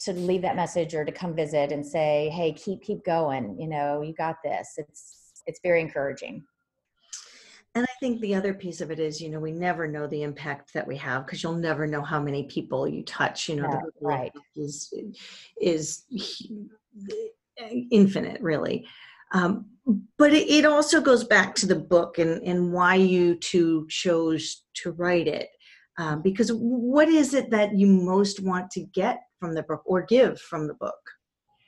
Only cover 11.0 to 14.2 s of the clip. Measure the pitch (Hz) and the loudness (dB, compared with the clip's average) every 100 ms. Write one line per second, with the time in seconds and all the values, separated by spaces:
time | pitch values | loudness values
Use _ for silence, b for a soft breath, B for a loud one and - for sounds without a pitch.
11 | 143 131 139 - 165 170 165 147 151 147 | -6 -6 -6 -8 -6 -4 -2 -2 -2 -4
12 | 147 151 143 139 - 160 - 131 147 151 | -4 -4 -2 -4 -6 -8 -4 -4 -4 -6
13 | - - - - - 147 143 135 - - | -8 -4 -4 -4 -6 -4 -4 -4 -6 -6
14 | 147 135 | -4 -4